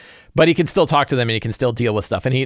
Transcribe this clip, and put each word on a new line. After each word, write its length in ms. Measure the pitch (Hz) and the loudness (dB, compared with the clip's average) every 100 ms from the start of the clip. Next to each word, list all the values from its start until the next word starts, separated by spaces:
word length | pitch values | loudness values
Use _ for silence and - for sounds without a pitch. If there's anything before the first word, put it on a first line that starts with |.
| - - - - | -20 -20 -8 2
But 120 | 160 | 2
he 60 | |
can 140 | 165 165 | 2 0
still 180 | - 151 | 0 2
talk 220 | 147 135 | 2 0
to 80 | 135 | 0
them 140 | 117 | 0
and 40 | |
he 60 | 110 | -2
can 120 | 117 | -4
still 220 | - 127 | -2 -2
deal 220 | 117 120 107 | 0 -2 -2
with 100 | - | -2
stuff. 200 | 95 127 | -4 -2
And 80 | |
he, 100 | 131 | -2